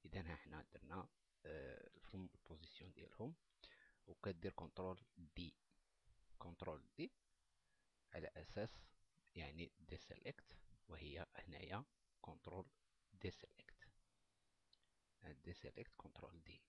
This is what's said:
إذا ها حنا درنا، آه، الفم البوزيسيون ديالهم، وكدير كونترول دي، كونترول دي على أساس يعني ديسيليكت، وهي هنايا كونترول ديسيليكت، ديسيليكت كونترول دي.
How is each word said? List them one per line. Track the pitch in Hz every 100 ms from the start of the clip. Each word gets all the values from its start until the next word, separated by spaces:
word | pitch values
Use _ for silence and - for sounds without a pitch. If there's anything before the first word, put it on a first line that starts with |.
إذا | 92 95
ها | 82 82
حنا | 78 76 -
درنا، | - - - - _ _ _
آه، | 78 76 67 - - -
الفم | - 98 90
البوزيسيون | - - 80 82 - 95
ديالهم، | - - - 120 165 - - - - - - -
وكدير | 90 101 85 98
كونترول | - 82 - 92 92 - -
دي، | 80 - 87 - - - - - - - - -
كونترول | 87 85 - 76 - -
دي | 175 - - - - - - - - - -
على | 85 78 90
أساس | 87 - 110 - - - - - -
يعني | - 71 78 85 -
ديسيليكت، | 80 - - - - - - - - - -
وهي | 82 80 73 -
هنايا | - - 82 95 104 143 _ _ -
كونترول | - 82 - 90 90 - - - -
ديسيليكت، | 92 95 - - - - - - - - - - - - - - - - - _ _
ديسيليكت | 80 69 87 87 - - - -
كونترول | 90 - 87 82
دي. | - -